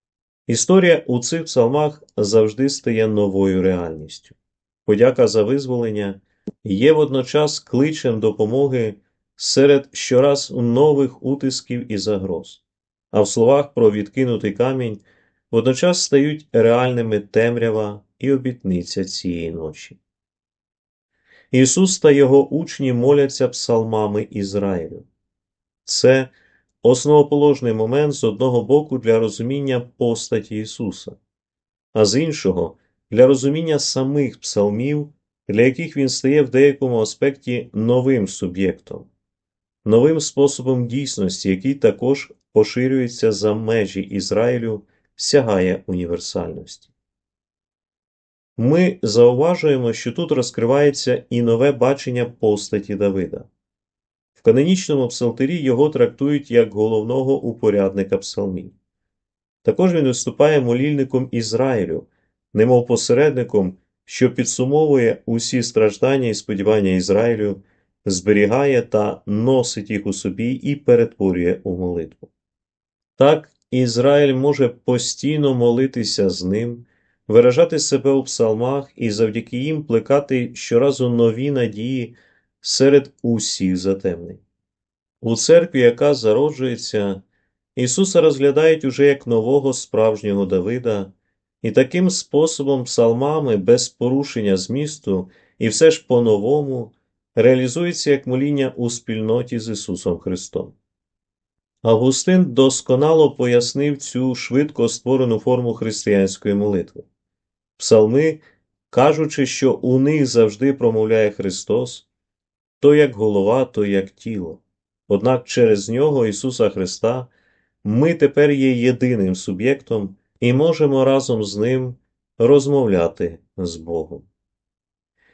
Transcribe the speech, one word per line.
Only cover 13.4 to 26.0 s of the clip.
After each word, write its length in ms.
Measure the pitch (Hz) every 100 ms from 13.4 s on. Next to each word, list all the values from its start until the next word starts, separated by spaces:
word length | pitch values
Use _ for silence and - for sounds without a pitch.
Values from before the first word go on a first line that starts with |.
| 117 139 -
про 180 | - 113
відкинутий 600 | 104 104 - 127 113 107
камінь 480 | 98 123 135 120 101 _ _ _ _ _
водночас 500 | 117 117 127 175 175
стають 460 | - 143 143 151 -
реальними 680 | 120 113 117 127 120 113 107
темрява 840 | 104 - 117 120 113 110 104 104 _ _
і 120 | 131
обітниця 720 | 135 127 123 98 90 87 - 90
цієї 460 | - 92 85 82
ночі. 460 | 82 78 76 - - _ _ _ _ _ _ _ _ _ _ _ _ _ _ _
Ісус 480 | 127 131 - 190 -
та 120 | 156
його 360 | 139 135 139 135
учні 460 | 156 165 - 135
моляться 540 | 120 123 143 139 - 127
псалмами 800 | - - 117 113 110 107 104 101
Ізраїлю. 720 | 107 98 101 98 92 80 82 - _ _ _ _ _ _ _
Це 460 | - -